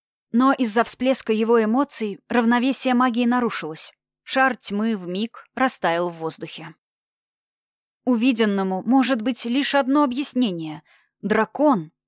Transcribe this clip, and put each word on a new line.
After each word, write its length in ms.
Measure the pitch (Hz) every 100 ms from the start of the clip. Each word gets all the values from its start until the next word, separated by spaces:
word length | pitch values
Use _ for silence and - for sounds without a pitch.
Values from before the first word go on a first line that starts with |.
| _ _ _
Но 200 | 226 269
из-за 320 | 262 240 240
всплеска 480 | 220 - 254 262 -
его 300 | 220 220 233
эмоций 580 | 214 247 277 - 214 190 -
равновесие 640 | 233 226 240 254 262 254
магии 320 | 240 254 226 240
нарушилось. 640 | 247 233 - 151 160 - - _ _
Шар 340 | - 254 262 247
тьмы 400 | - 202 226 208
вмиг 480 | 175 185 226 - -
растаял 540 | - 254 - 180 170 175
в 60 |
воздухе. 600 | 165 160 - 165 - 160 - _ _ _ _ _ _ _ _ _ _ _ _
Увиденному 800 | - 233 254 226 214 196 190 185
может 400 | 208 269 240 254
быть 220 | 214 247
лишь 300 | 233 254 269
одно 300 | 285 254 294
объяснение. 800 | 294 247 285 254 247 170 156 151 _ _ _ _
Дракон. 720 | 190 214 156 - 302 220 156 _